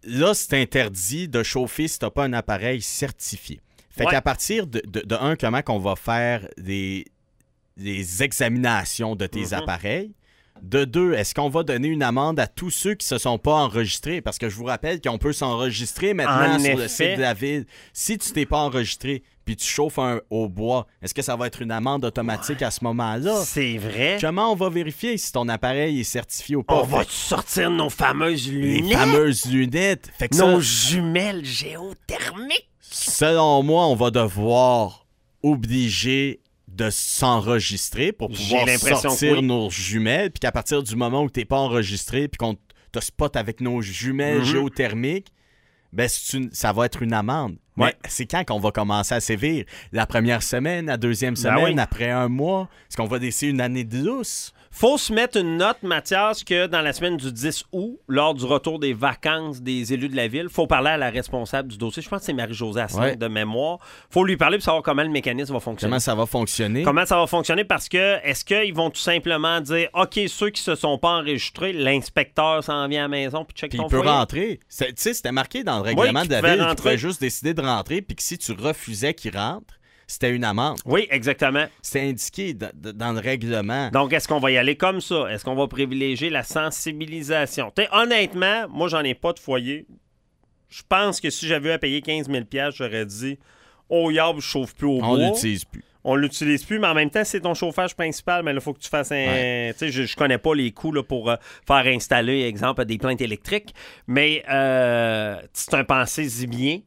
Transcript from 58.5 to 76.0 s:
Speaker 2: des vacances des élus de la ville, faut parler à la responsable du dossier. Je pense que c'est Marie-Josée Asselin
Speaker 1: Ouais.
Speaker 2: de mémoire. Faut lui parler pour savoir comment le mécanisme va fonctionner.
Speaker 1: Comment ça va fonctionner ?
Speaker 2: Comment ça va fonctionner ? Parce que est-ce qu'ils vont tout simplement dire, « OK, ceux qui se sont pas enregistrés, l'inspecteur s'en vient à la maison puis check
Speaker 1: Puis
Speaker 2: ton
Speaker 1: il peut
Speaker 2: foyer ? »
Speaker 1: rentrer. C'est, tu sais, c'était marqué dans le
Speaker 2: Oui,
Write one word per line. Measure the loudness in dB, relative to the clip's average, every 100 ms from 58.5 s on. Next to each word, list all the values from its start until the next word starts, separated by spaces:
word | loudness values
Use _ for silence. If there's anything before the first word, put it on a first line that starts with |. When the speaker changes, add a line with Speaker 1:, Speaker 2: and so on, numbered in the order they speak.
| 0 0 -2
Speaker 2:
des | -2
vacances | 0 0 0 -2 -2 -4 -8
des | -4 -4 -2
élus | -2 -2
de | -2
la | -2
ville, | -2 -6
faut | -2 2
parler | 4 4
à | 2
la | 0
responsable | -2 -4 -6 -4 -4 -6
du | -6
dossier. | -6 -6
Je | -8
pense | -8
que | -4
c'est |
Marie-Josée | -4 -4 -4 -4 -4
Asselin | -2 0
Speaker 1:
Ouais. | 0 0
Speaker 2:
de | -4
mémoire. | -2 -2 -2 -2 -4 -10 -20 -2
Faut | 2
lui | 4 4
parler | 4 4
pour |
savoir | 2 0
comment | 2 2
le | 2
mécanisme | 2 0 -2 -2
va | -4
fonctionner. | -4 -4 0
Speaker 1:
Comment | 0
ça | 2
va | 0 2
fonctionner ? | 0 0 0 0 2
Speaker 2:
Comment | 4 2 4
ça | 4
va | 4
fonctionner ? | 2 2 0
Parce | 2 0 0
que | 2 2 2
est-ce | 0 -4
qu'ils | 0 0 0
vont | 0 -2
tout | 0
simplement | 0 0 0 0 2 0
dire, « | 0 0 0
OK, | 0 0 2 -2
ceux | -2 -4
qui | -2
se | -2
sont | 0 0 2
pas | 2 0
enregistrés, | 0 -2 -4 -4 -4
l'inspecteur | 0 2 2 0 -2 -2 2 2 2
s'en | 0 -4 -2
vient | -2
à |
la | -2
maison | -2 -2 -4 -8
puis | -10
check | -8
Speaker 1:
Puis | -4
Speaker 2:
ton | 0
Speaker 1:
il |
peut | 2
Speaker 2:
foyer ? » | 4
Speaker 1:
rentrer. | 4 4 0 -4 -4 _
C'est, | -6 -6
tu | -2
sais, | -2
c'était | -2 -2
marqué | -2 -2 -4
dans | -2 -2
le |
Speaker 2:
Oui, | 0 2